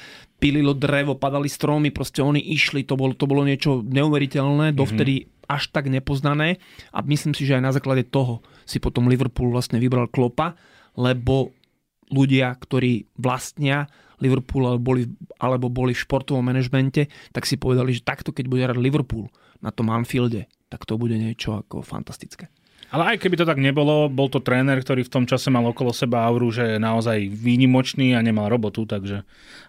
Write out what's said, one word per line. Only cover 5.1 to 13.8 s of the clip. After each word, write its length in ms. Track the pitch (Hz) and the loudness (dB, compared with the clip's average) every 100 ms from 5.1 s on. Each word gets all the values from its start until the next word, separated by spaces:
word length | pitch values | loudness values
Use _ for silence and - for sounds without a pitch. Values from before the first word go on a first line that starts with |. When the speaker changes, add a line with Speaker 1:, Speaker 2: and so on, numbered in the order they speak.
| 135 - _ | 0 -4 _
Speaker 1:
až 240 | - 143 - | -6 -6 -4
tak 160 | 156 139 | -4 -2
nepoznané, 760 | 131 131 135 143 147 156 180 - - - | -2 -2 -2 0 0 0 -2 -8 -20 -10
a 100 | - | -6
myslím 320 | 143 147 151 | -2 -2 0
si, 120 | 143 | -2
že 100 | 139 | 0
aj 80 | 127 | 2
na 100 | 131 | 2
základe 320 | 135 135 131 | 0 0 -2
toho 360 | 120 139 123 117 _ - | 0 0 0 -4 _ -20
si 140 | - - | -10 -4
potom 280 | 127 123 123 | -2 2 2
Liverpool 420 | 127 123 - 123 | 2 0 0 0
vlastne 300 | 123 - 117 | 0 0 0
vybral 260 | 123 123 117 | 2 0 0
Kloppa, 460 | 135 123 135 165 - _ - _ | 0 0 0 -4 -6 _ -20 _
lebo 640 | - 123 127 127 135 - _ _ _ _ _ - | -2 0 0 0 0 -2 _ _ _ _ _ -4
ľudia, 460 | 135 135 131 127 | 0 4 4 2
ktorí 560 | 127 - 127 127 117 - | -4 -4 0 2 0 -4
vlastnia 720 | - 127 127 - - 139 143 | -4 -2 -2 -8 -4 -2 -2